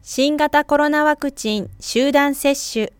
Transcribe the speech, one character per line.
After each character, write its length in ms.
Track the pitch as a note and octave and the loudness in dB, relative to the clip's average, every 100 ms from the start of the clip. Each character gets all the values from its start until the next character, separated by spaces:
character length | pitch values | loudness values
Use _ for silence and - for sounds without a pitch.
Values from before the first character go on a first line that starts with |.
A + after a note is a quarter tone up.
新 340 | - - C#4 D4+ | -6 -2 0 2
型 280 | D4+ D4 D4 | 2 2 2
コ 120 | D4 | 2
ロ 120 | D4 | 2
ナ 140 | D4+ | 2
ワ 120 | D4+ D4 | 0 0
ク 160 | C#4+ | -4
チ 280 | C4+ A3 G#3+ | -6 -4 -4
ン 100 | - - | -6 -12
集 320 | - A3+ C#4 | -4 0 2
団 240 | C#4+ C#4+ C#4 | 2 2 0
接 200 | C#4+ C#4 - | 0 0 -2
種。 180 | A3+ G#3+ | -4 -6